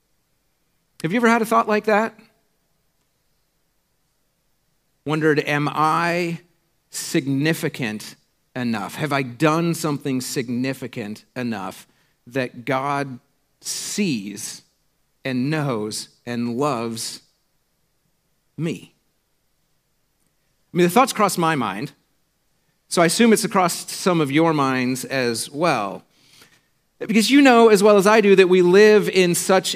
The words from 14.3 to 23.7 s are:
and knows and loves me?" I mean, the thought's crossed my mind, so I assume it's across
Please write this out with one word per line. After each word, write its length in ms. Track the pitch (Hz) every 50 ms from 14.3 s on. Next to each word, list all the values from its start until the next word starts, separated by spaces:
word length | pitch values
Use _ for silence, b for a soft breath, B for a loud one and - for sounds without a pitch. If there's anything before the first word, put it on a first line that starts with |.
| 101 101 - - - - _ _ _ _ _ _ _ _ _ _ _ _ -
and 260 | 135 127 127 123 143
knows 600 | 156 156 147 143 123 110 107 107 107 - - - _ _ -
and 320 | 123 120 117 120 120 117
loves 640 | 120 143 151 135 117 117 117 113 113 - - - - _ _ _ _ _ _ _ _ _ _ _ _ _ _ _ _ _ _ _ _ _ _ _ _ _ _ _
me?" 360 | - 156 170 120 85 - - _ _ _ _ _ _ _ _ _ _ _ _ _ _ _ _ _ _ _ _ _ _ _ _ _ _ _ _ _ _ _ _ _ _ _ _ -
I 40 |
mean, 80 | 170 175
the 60 | 175
thought's 220 | 175 240 269 247 -
crossed 240 | - 214 190 -
my 180 | - 170 160 160
mind, 380 | 143 120 104 92 98 131 143 - _ _ _ _ _ _ _ _ _ _ _ _ _ _ _ _ _ _ -
so 120 | - 180
I 40 | 170
assume 260 | 165 170 - 233 233
it's 140 | 220 - -
across 440 | 185 - 202 180 170